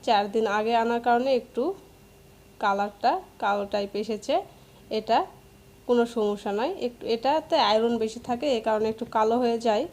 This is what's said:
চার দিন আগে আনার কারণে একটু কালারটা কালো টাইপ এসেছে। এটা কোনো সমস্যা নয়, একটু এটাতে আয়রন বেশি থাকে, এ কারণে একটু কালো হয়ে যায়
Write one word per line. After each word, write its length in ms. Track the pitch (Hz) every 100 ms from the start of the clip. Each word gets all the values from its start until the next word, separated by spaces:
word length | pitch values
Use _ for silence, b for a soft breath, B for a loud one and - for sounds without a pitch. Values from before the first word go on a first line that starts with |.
| -
চার 160 | 214 208
দিন 120 | 220 214 208
আগে 160 | 220 233
আনার 180 | 233 240 240
কারণে 220 | 240 262 254
একটু 240 | 240 - 285 392 - - - - - - - -
কালারটা 480 | 208 196 208 - 233 359 - -
কালো 220 | 208 202 202
টাইপ 180 | 208 202 208
এসেছে। 300 | 214 214 208 320 392 B B B - 220
এটা 180 | 214 240 370 - - - - - -
কোনো 160 | 240 233 240
সমস্যা 360 | 208 208 220 202
নয়, 140 | 262 392 240
একটু 160 | - -
এটাতে 420 | 233 262 311 311 320 214
আয়রন 240 | 220 233 233
বেশি 160 | 220 240 -
থাকে, 180 | 240 294 233
এ 20 | 220
কারণে 200 | 220 220
একটু 120 | 220 233 226
কালো 200 | 220 233
হয়ে 140 | 240 233 233
যায় 160 | 214 330